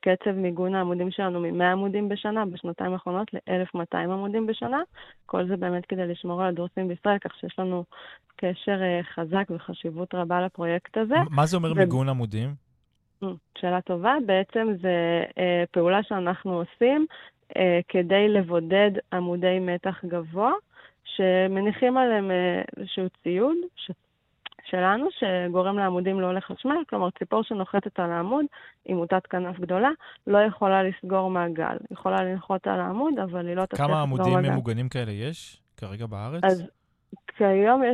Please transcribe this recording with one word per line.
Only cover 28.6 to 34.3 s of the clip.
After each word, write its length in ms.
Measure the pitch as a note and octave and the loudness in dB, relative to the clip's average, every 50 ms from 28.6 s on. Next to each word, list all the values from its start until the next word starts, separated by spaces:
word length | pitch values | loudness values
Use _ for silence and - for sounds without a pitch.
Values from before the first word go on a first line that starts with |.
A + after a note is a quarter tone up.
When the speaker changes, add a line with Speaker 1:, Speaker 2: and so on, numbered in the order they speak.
| - - - _ _ | -20 -20 -20 _ _
Speaker 1:
עם 120 | - F#3 F3 | -4 -4 -2
מוטת 300 | E3+ E3+ F#3+ F#3 F#3 - | -2 0 0 -2 -2 -2
כנף 320 | - F3+ F3+ F3+ F3+ F3 | -4 -4 -4 -4 -6 -6
גדולה, 300 | F3+ E3+ F3+ F#3 A3+ C#4 D#4+ - - - - - - - | -4 -2 0 2 2 2 0 0 -8 -20 -20 -10 -2 4
לא 100 | G3+ G3+ | 6 6
יכולה 460 | G#3 A3 F#3+ - G#3 G3 F#3+ F#3+ F#3+ | 6 6 2 0 2 4 4 4 4
לסגור 460 | F#3 F#3 - - F#3 F#3+ F#3+ F#3+ F#3+ | 2 -2 -4 -6 -2 0 0 0 0
מעגל. 480 | F#3 F3+ F3 E3+ E3 D#3 D#3+ - - - - - | 0 0 -2 -2 -2 -2 -4 -4 -4 -6 -10 -12
יכולה 320 | - - - F#3+ F#3+ F#3+ F#3+ | -12 -6 -2 0 0 0 0
לנחות 440 | F#3 F#3 F#3+ F3 - G3 F#3+ - G3 | -2 -4 -6 -4 -4 -4 -2 -2 -2
על 120 | G3 F3+ | -2 -2
העמוד, 400 | F3+ F3+ F#3 G#3+ C#4 D#4+ D4 A3+ | -2 -2 -2 -2 -2 -2 0 -2
אבל 280 | G3 F#3 E3+ F3+ F3 F3 | -4 -4 -4 -6 -6 -4
היא 80 | F3 | -2
לא 100 | F#3 F#3+ | -2 -2
תצליח 220 | F#3+ F#3+ - C#3+ D3 | -2 -2 -2 0 2
Speaker 2:
כמה 0 | |
Speaker 1:
לסגור 160 | D#3 D#3 D3 | 2 2 0
Speaker 2:
עמודים 300 | C#3 C3 C3 F#3 F#3 | 0 0 2 2 4